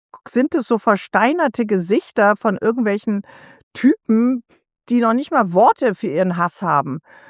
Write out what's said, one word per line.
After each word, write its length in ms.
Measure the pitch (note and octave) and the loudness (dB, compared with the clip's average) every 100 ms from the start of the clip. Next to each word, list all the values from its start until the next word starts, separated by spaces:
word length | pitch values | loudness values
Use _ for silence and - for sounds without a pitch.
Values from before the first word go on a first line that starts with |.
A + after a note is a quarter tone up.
| _ - - | _ -20 -6
sind 260 | A#3+ C#4 | -2 0
es 140 | D#4+ - | -2 -2
so 100 | A3+ | -2
versteinerte 880 | - G3+ - F#3+ A3+ E4+ D4 - G#3+ | 0 -2 -2 0 0 0 -2 -2 -2
Gesichter 720 | F#3+ E3+ A#3+ - - G#3 G#3 | -2 0 -2 -2 0 2 2
von 200 | A3 F#3+ | -2 -2
irgendwelchen 600 | A3 A#3 G#3+ G3+ - G3+ - - - - _ | -2 -2 -2 -2 -4 -6 -8 -18 -20 -20 _
Typen, 720 | - B3 A4 - A3 A#3+ C4 - _ _ _ - | 0 2 2 0 0 0 -2 -8 _ _ _ -4
die 120 | A#3+ | 0
noch 140 | A#3 | 2
nicht 180 | A#3 D4 | 0 0
mal 200 | D4+ G3 | 0 2
Worte 440 | F3+ A#3+ - C4 F#3 | 4 4 4 -2 -2
für 100 | G#3+ | -4
ihren 300 | D3 F#3 F3 | -2 -2 -2
Hass 260 | F3 - | -4 -4
haben. 380 | F3+ D3 D3 C#3+ - - - | -2 0 0 -6 -12 -20 -20